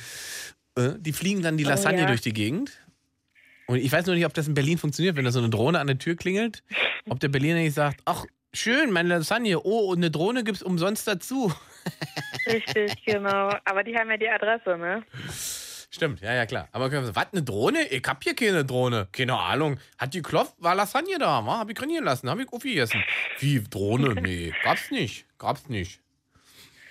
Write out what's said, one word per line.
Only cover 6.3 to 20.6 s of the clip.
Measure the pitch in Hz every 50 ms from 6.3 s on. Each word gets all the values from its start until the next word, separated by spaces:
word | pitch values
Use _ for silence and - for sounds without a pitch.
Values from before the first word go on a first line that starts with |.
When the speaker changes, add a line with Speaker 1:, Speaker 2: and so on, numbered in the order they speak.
| 190 202 226 233 - - - - - - - - - - - -
Speaker 1:
ob | 123 131
der | - 143
Berliner | 139 135 139 160 170 170
nicht | 165 156 139
sagt, | 151 147 143 135 - _
"Ach, | 165 175 - - - _ _ _ _ -
schön, | - - 220 240 285 320 247
meine | 190 170 170 175
Lasagne, | 175 170 156 - 196 233 240 214 175 160
oh, | - 180 214 233 208 185
und | 180 175
eine | 175 165
Drohne | 151 151 170 208 247 262 226
gibt's | 220 196 185 -
umsonst | 185 180 165 170 196 220 - -
dazu." | 226 202 175 - - 262 269 247 185 147 - - - - - -
<laughs> | 170 - - 151 - - - - - - - -
Speaker 2:
Richtig, | 240 226 220 - - - 214 208 208 220 - -
genau. | 220 208 202 202 202 196 196 196 196 202 - -
Aber | 196 196 196 202
die | 220 233
haben | 233 226 220
ja | 220
die | 208 220 226
Adresse, | 220 202 208 208 226 233 - 190 180 170
ne? | 170 175 190 226 220 - - 131 - - - - - - - - - - - - - -
Speaker 1:
Stimmt, | - - 165 151 110 90 95
ja, | 110 123
ja, | 123 120
klar. | 110 127 104 78 - -
Aber | 120 131 131
können | 139 143 127
wir | 117 90
sagen, |
"Was, | 120 165 - -
eine | 185 147
Drohne? | - 98 101 123 240 277 330 302 -
Ich | 131 127 -
hab | - 131 - -
hier | 349 -
keine | - 247 208 190 165 139
Drohne." | 127 127 127 127 123 120 110 95 - -
Keine | - 127 120 127 107
Ahnung. | 87 87 107 131 156 151 135 - - - _ -
Hat | 120 135 160
die | 180 143
geklopft, | - 151 190 262 - -
war | _